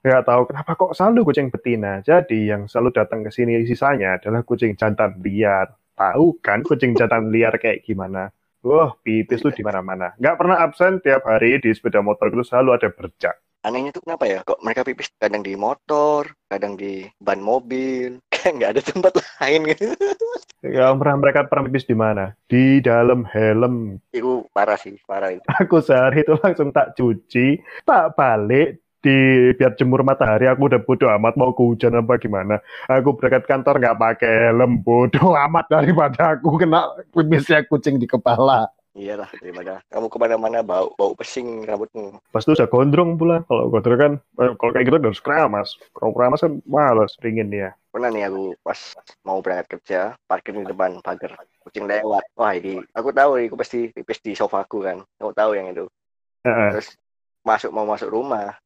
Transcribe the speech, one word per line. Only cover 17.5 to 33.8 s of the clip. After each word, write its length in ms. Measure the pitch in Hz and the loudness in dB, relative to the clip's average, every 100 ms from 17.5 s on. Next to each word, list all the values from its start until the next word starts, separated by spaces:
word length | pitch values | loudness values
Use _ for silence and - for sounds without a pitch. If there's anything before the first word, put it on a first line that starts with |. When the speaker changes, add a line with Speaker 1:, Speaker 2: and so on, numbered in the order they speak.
| 127 120 127 131 127 123 123 | -4 -2 -6 -6 -6 -8 -12
Speaker 2:
<laughs> 60 | _ | _
kayak 240 | - 185 | -2 -2
nggak 160 | 151 104 | 0 -2
ada 120 | 117 | -2
tempat 280 | - - 180 - - - | -4 2 2 2 -4 -6
lain 200 | 135 156 156 | 0 0 0
gitu. 160 | 151 214 311 403 392 453 480 _ _ | -2 -2 -2 -4 -2 -6 -8 _ _
Speaker 1:
Ya, 280 | 135 131 127 | -6 2 2
pernah, 240 | 135 143 143 | 4 0 2
mereka 240 | 143 139 | 2 2
pernah 200 | 139 139 | 0 -2
pipis 200 | 135 131 | 0 -4
di 100 | - | -2
mana? 380 | 113 110 107 95 104 | 0 0 0 -6 -10
Di 340 | _ 120 131 135 | _ 2 6 4
dalam 440 | 123 117 120 123 | 4 4 4 2
helm. 720 | 110 107 110 107 123 123 110 95 _ | 0 0 2 2 2 -2 -6 -12 _
Speaker 2:
Itu 340 | 123 123 127 - | -6 -4 -4 -4
parah 260 | - 104 104 | -2 -2 -2
sih, 180 | - 101 | -6 -20
parah 320 | _ 98 98 | _ -6 -6
itu. 100 | 92 - | -6 -6
Speaker 1:
Aku 320 | 139 190 170 | -2 2 2
sehari 400 | - 131 131 147 | 4 2 4 2
itu 160 | 151 151 | 0 2
langsung 320 | 202 160 143 | 0 0 -2
tak 240 | 147 160 | 0 -2
cuci, 640 | - 123 101 _ 123 127 151 - - | 0 -2 -2 _ 0 2 0 -4 -10
tak 320 | - 240 165 | 2 2 2
balik, 640 | 156 135 113 104 131 156 - _ _ | 2 2 2 2 2 2 -2 _ _
di, 160 | 143 135 131 131 123 | 2 4 6 6 4
biar 200 | 127 131 | 4 0
jemur 260 | 113 127 131 | 2 0 2
matahari. 460 | 135 135 127 107 127 | 2 2 2 4 2
Aku 200 | 127 139 | 2 2
udah 140 | 123 | 2
bodo 260 | 113 127 127 | 2 2 2
amat 260 | 104 113 | 4 2
mau 180 | 117 127 | 2 0
kehujan 440 | 120 120 117 120 120 | 2 2 2 0 0
apa 220 | 113 123 | 0 -2
gimana. 400 | 113 101 95 104 - - - | 0 -4 -2 -4 -4 -20 -2
Aku 260 | 131 131 | 0 2
berangkat 320 | 139 127 127 - | 0 2 0 0
kantor 320 | 135 131 | -2 2
nggak 180 | 139 | 2